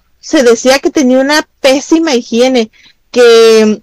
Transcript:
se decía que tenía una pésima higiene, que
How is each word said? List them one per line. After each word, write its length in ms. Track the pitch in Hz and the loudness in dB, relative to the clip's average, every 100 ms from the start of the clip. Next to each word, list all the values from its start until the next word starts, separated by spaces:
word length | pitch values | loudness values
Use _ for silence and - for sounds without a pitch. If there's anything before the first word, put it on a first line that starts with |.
| - _ | -6 _
se 220 | - 320 | -6 -2
decía 380 | 240 233 254 277 | 0 0 0 -2
que 100 | 349 | -2
tenía 300 | 330 254 254 | -2 0 0
una 260 | 269 302 - _ | 0 -4 -6 _
pésima 560 | 269 277 - 330 330 247 | -2 -2 -2 -2 0 -4
higiene, 560 | 240 226 254 254 226 _ _ _ _ | -4 -2 0 0 -4 _ _ _ _
que 720 | 240 240 226 226 220 214 208 | 0 2 4 4 2 0 -2